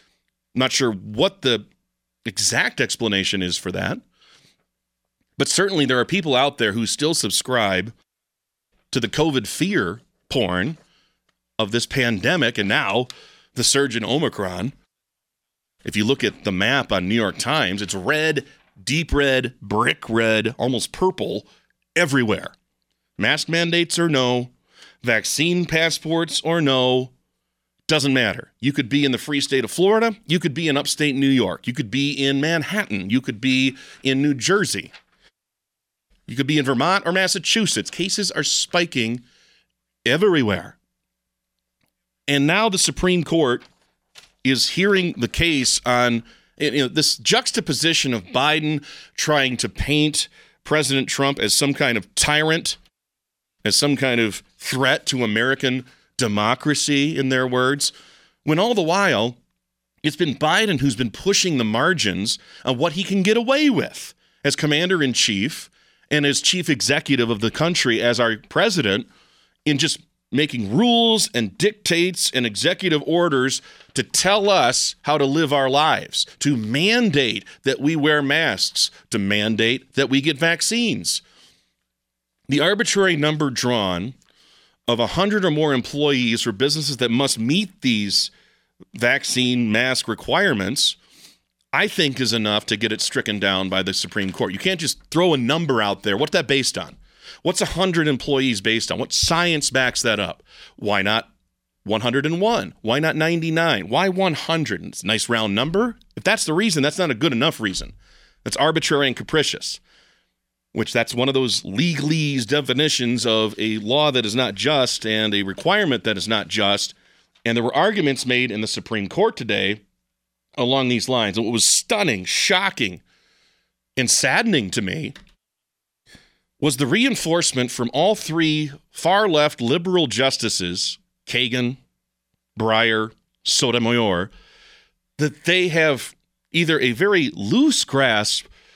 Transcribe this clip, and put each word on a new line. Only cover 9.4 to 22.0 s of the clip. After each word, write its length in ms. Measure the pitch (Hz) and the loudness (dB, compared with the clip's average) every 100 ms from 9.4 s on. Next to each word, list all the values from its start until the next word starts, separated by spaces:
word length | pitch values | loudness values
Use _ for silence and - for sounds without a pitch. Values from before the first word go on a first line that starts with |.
| 101 | -2
fear 520 | - 180 185 90 107 _ _ - | -4 -2 0 -2 -6 _ _ -6
porn 500 | 135 95 90 120 160 _ _ _ _ _ _ _ - | -2 0 0 -2 -6 _ _ _ _ _ _ _ -6
of 140 | 104 | -2
this 140 | 117 - | -2 -2
pandemic 680 | 139 120 104 117 180 120 110 | 0 0 0 0 2 0 0
and 120 | 101 | 0
now 400 | 135 107 113 123 - - _ _ | 0 0 -2 -4 -10 -20 _ _
the 100 | - | -2
surge 320 | 117 139 139 110 | 0 2 2 -2
in 80 | |
Omicron. 720 | 107 143 135 - 92 90 120 - _ _ _ _ _ _ _ _ _ _ | -2 0 -2 -2 -6 -4 -8 -8 _ _ _ _ _ _ _ _ _ _
If 120 | - 101 | -6 -2
you 80 | |
look 180 | 104 135 | 0 0
at 220 | 107 - | -2 -4
the 80 | 107 | -4
map 400 | 92 107 139 - | -2 0 0 0
on 160 | 98 90 | -2 0
New 80 | 113 | 0
York 220 | 101 - | -2 -4
Times, 440 | 127 156 98 98 | -2 -2 -2 -4
it's 120 | 98 | -6
red, 520 | 98 92 151 156 151 - _ _ _ | -6 -4 -2 -2 -2 -6 _ _ _
deep 300 | 95 151 165 | -6 -4 -2
red, 420 | 143 139 131 123 - | 0 2 0 -2 -8
brick 480 | 101 104 123 - - | -4 0 0 -2 -2
red, 460 | 113 113 110 110 - | 0 2 2 0 -2
almost 340 | 123 117 - | -2 -2 -4
purple 540 | - 185 - 90 101 - _ _ _ _ | -2 -2 0 -6 -6 -10 _ _ _ _
everywhere. 580 | 165 | 0